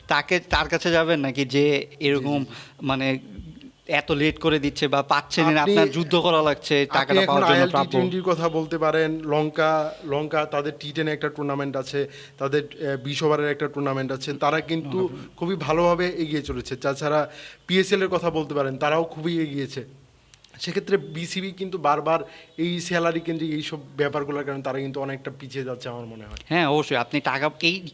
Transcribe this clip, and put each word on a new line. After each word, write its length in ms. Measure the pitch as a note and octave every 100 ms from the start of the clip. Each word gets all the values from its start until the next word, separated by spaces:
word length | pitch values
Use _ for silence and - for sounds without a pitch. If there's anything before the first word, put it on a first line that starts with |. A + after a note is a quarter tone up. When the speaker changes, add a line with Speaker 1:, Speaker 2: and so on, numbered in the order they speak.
| -
Speaker 1:
তাকে, 320 | D3 - F3+
তার 280 | - D3+ D3+
কাছে 220 | E3 F3+
যাবেন 300 | E3+ E3 D#3+
নাকি 240 | C3+ C3
যে 420 | C3 C#3 D3 C#3 C#3+ -
এরকম 380 | C#3+ C#3+ C3+ C#3+
Speaker 2:
জি, 60 |
জি, 0 |
জি। 420 | B2+ - - - C#3+
Speaker 1:
মানে 320 | C3 C3+ C3 B2+ F#2+ - - - - -
এত 240 | D3 -
লেট 260 | D3 D#3 -
করে 200 | E3 D3+
দিচ্ছে 300 | C#3+ C#3 D3
বা 140 | C#3
পাচ্ছেন 460 | C3+ D3 - - D#3
না, 140 | D3+
Speaker 2:
আপনি, 120 | D3+
Speaker 1:
আপনার 160 | G3+ D3+
যুদ্ধ 240 | D3 D#3+
করা 280 | F3 E3+ D#3+
লাগছে 320 | D3+ C#3 -
Speaker 2:
আপনি 120 | D3 C#3
Speaker 1:
টাকাটা 280 | C#3 C3+ F#3+
Speaker 2:
এখন 60 | F#3+
Speaker 1:
পাওয়ার 280 | C#3 D#3+
জন্য 220 | E3+ F3 D3
Speaker 2:
আইএলটি 140 | C#3
টোয়েন্টির 320 | C3 B2 F#3
Speaker 1:
প্রাপ্য? 180 | F3+ D#3+
Speaker 2:
কথা 80 | E3+
বলতে 300 | D#3+ D#3 D#3+
পারেন, 420 | D#3 D#3 D#3 D#3+
লঙ্কা, 720 | D#3 D3 D3+ D3+ D#3 D#3 D3+ -
লঙ্কা 400 | D#3+ C#3 D3+ D#3
তাদের 280 | D3+ D3 D3 D3
টি 120 | D3
টেন 160 | D3 D#3
একটা 200 | D3+ D3+
টুর্নামেন্ট 480 | D3+ C#3+ C#3 C#3 C3+
আছে, 320 | B2+ C#3+ C#3+ - - -
তাদের, 240 | C#3 D3
আহ, 340 | C#3+ - D3 C3+
বিশ 260 | C3 C3+
ওভারের 280 | D#3 D3+ D3
একটা 180 | C#3+ D3
টুর্নামেন্ট 440 | C#3+ C#3+ C3+ C3
আছে, 200 | C3 D3+
তারা 280 | C#3 D3 D#3+
কিন্তু 380 | D3 E3 C#3+ F#3
Speaker 1:
হুম। 200 | F#3 C#3 B2+ -
Speaker 2:
খুবই 200 | E3+ F#3
ভালোভাবে 520 | C3+ D#3 F3 F3 F3+
এগিয়ে 340 | F3 D#3 D3+
চলেছে। 340 | C#3+ B2+ A#2 B2+
তাছাড়া 540 | C#3+ C3+ D3+ D3+ C#3+ - - - -
পিএসএল 360 | F#3 F#3 G3
এর 60 | F#3
কথা 220 | F3+ E3+
বলতে 240 | D#3 D3+
পারেন, 220 | C#3+ C3+ C3
তারাও 280 | D3 D#3
খুবই 340 | E3 D#3+ E3 E3+
এগিয়েছে। 460 | D#3 C#3 C3 C3+ A2+ - - _ _ - - -
সেক্ষেত্রে 360 | - F#3+ G3 G3
বিসিবি 560 | D3 D#3 E3+ F#3 F#3+
কিন্তু 260 | F#3 F#3+ F3+
বারবার 420 | D3 D3+ D3+ E3 - - - -
এই 220 | E3+ F3
স্যালারি 400 | - F3 E3+ E3
কেন্দ্রিক 300 | E3+ E3 D#3+
এইসব 280 | D3+ D3+ D3+ C3+ C#3
ব্যাপারগুলোর 480 | C#3+ D3 C#3+ C#3+
কারণে 180 | C#3 C#3
তারা 160 | C3+ C3
কিন্তু 220 | C3+ C3+
অনেকটা 300 | C3+ C3+ C#3 C3+
পিছিয়ে 260 | C3+ C3+
যাচ্ছে 240 | B2+ B2 C3
আমার 180 | A#2+ A2+
মনে 180 | A2+
হয়। 120 | G#2+ G#2+ -
Speaker 1:
হ্যাঁ, 180 | E3 D3+
অবশ্যই। 300 | D3 C#3+ C3
আপনি 240 | A#2+ D3
টাকা, 300 | C3+ C3 D3+ D3
এই 280 | E3+ F#3+ E3+